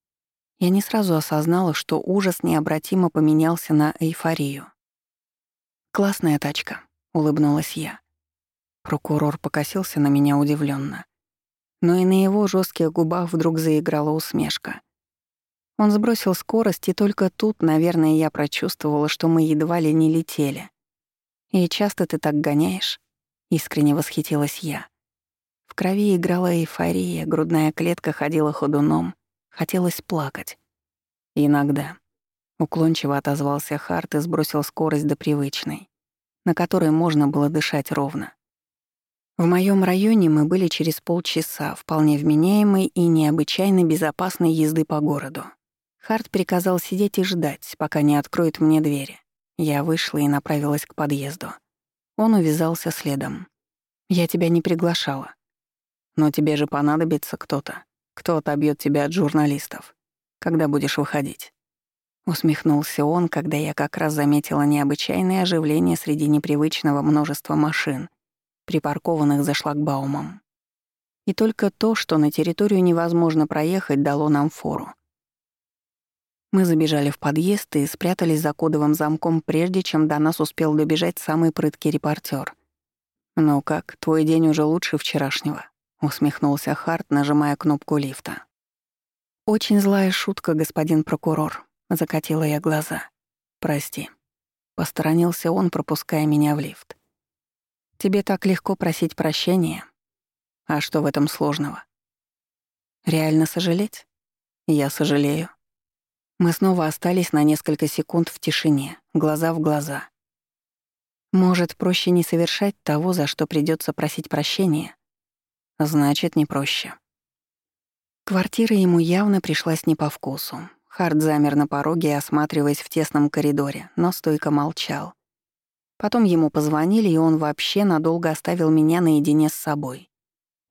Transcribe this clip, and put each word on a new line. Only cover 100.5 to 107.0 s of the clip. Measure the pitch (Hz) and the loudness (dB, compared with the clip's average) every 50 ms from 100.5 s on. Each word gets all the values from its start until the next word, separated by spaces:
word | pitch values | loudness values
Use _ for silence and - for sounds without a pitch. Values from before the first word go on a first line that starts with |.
| _ _ _ | _ _ _
А | - 160 147 | -4 -4 -4
что | - - - 156 | -4 -2 -2 -2
в | 147 | -2
этом | 147 - 147 143 147 | 0 0 0 -2 -2
сложного?» | - - 156 147 143 160 147 143 - - - _ _ _ _ _ _ _ _ _ _ _ _ _ _ _ _ _ _ _ _ _ _ _ _ | -2 -2 -2 -2 -2 -4 -6 -8 -8 -14 -18 _ _ _ _ _ _ _ _ _ _ _ _ _ _ _ _ _ _ _ _ _ _ _ _
«Реально | 180 160 156 156 156 156 156 160 | -2 0 0 0 2 2 2 2
сожалеть?» | 156 - 175 180 175 165 180 208 220 - - - _ _ _ _ _ _ _ _ _ _ _ _ | 2 -2 -2 -2 0 0 0 -2 -4 -6 -14 -20 _ _ _ _ _ _ _ _ _ _ _ _
«Я | - 156 147 139 143 | 0 0 2 0 -2
сожалею». | - - 156 135 143 143 143 143 147 160 165 - - _ _ _ _ _ _ _ _ _ _ _ _ _ _ _ _ _ | -2 -2 0 0 2 2 2 0 0 -2 -4 -8 -12 _ _ _ _ _ _ _ _ _ _ _ _ _ _ _ _ _
Мы | 180 170 160 | 0 0 2
снова | - 190 190 185 180 160 | 2 2 2 2 2 0
остались | 156 156 - | -2 -4 -2